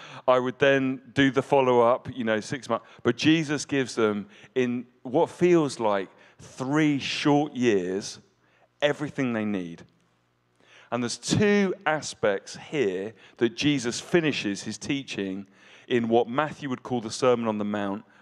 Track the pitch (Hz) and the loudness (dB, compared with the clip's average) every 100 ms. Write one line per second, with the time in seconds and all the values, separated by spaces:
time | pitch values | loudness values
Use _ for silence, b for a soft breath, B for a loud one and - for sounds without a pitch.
0 | B B - 127 127 - 139 139 135 131 | B B 2 2 2 2 2 4 0 -4
1 | - 135 139 131 - 139 127 123 117 127 | -4 2 4 4 2 2 4 4 4 2
2 | - 123 113 110 101 143 117 113 B B | -4 -6 -2 -2 -2 -10 -4 -6 B B
3 | 117 120 151 165 151 147 - 139 127 - | -2 2 2 2 0 -4 -2 -2 -2 2
4 | 110 104 101 B B 131 123 123 123 _ | 2 0 -8 B B -2 0 -2 -8 _
5 | 127 139 151 - 175 170 143 117 110 101 | -2 0 0 2 4 4 2 -2 -2 0
6 | 92 _ b b - - 131 151 151 139 | -4 _ b b -20 -10 -2 2 2 2
7 | - - 151 147 151 127 120 101 90 95 | -2 0 4 4 2 2 2 2 0 -4
8 | 113 - _ _ b b b _ 147 143 | -6 -14 _ _ b b b _ -2 -2
9 | 151 - 131 113 107 98 87 85 - _ | -6 -4 -2 -2 -2 -4 -6 -12 -20 _
10 | _ _ _ _ _ _ b b b 120 | _ _ _ _ _ _ b b b -4
11 | 120 - - - 208 202 190 175 151 156 | -4 -6 -2 2 4 4 2 -4 -10 -10
12 | - - 110 98 - - - 156 104 90 | -10 -2 -2 -2 -8 -18 -8 -4 -2 -4
13 | 104 - B _ 120 117 147 143 117 113 | -10 -14 B _ -2 0 -2 0 -4 -6
14 | - 180 156 - 107 98 113 107 - 139 | 0 0 0 -2 -4 -6 -8 -10 -6 -8
15 | 131 - 98 95 98 B B B B 123 | -6 -8 -6 -8 -14 B B B B -2
16 | 117 117 117 131 151 - 143 123 - 123 | 2 2 2 -2 -4 -6 -8 -8 -6 -6
17 | 110 - 127 120 113 107 104 104 101 101 | -6 0 2 2 0 -4 -4 -4 -4 -6
18 | - b | -12 b